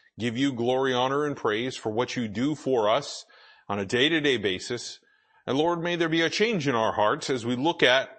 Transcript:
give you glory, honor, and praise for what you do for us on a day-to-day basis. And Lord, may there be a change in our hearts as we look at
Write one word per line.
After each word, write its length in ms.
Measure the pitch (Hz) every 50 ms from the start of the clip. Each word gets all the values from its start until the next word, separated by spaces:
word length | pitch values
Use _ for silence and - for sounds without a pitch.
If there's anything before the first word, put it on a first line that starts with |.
| _ _ - -
give 180 | 110 120 113
you 160 | 123 139 143
glory, 400 | 127 113 117 123 127 131 135 135
honor, 320 | 127 123 127 131 139 143 151
and 120 | 147 139
praise 400 | - - 113 104 110 123 131 -
for 160 | - - 113
what 240 | 107 113 127 123 -
you 100 | 131 117
do 300 | 107 95 110 127 147 151
for 340 | - - 135 131 117 104 104
us 340 | 117 143 143 - - - - _ - - - - - _ _ -
on 100 | 101 101
a 80 | 98
day-to-day 520 | 92 120 120 135 156 165 156 147 147 127 110
basis. 600 | 101 98 92 92 - - 120 117 - - - - _ _ _ _ _ _ _ _ -
And 100 | 107 123
Lord, 240 | 139 156 170 175 170
may 140 | 165 175 175
there 140 | 160 170 160
be 140 | 160 165
a 60 | 165 160
change 380 | - - 208 233 226 175 135
in 80 | 143 123
our 180 | 113 110 101
hearts 380 | 87 107 104 107 135 156 - -
as 160 | 135 123 107
we 80 | 120 123
look 300 | 120 135 165 170 - 151
at 240 | 127 127 135 127 - -